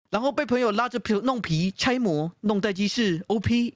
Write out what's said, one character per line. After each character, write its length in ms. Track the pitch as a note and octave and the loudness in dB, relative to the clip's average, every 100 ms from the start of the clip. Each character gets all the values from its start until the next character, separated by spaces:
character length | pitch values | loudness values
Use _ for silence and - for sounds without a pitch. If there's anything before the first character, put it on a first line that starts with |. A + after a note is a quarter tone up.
| - | -6
然 100 | G3+ | -2
后 120 | C4+ | 0
被 120 | D4 | 0
朋 140 | B3+ B3 | 0 2
友 140 | A#3+ | 2
拉 160 | G3+ A#3+ | 2 0
着 100 | A#3+ | -2
皮， 140 | - | 0
弄 280 | G3+ B3 B3 | 0 0 -2
皮、 300 | - D#3+ F#3 | 0 0 0
拆 300 | - A#3+ B3+ | 0 0 0
模、 320 | A3 D3+ D#3+ - | 0 0 -2 -4
弄 200 | G#3 G3+ | -2 0
待 120 | G#3+ | 0
机 160 | F#3 G3+ | 0 -2
室、 360 | - G#3 E3 - | 0 0 0 -2
O 100 | G#3+ | -2
P、 340 | - A#3+ A#3+ | 0 0 0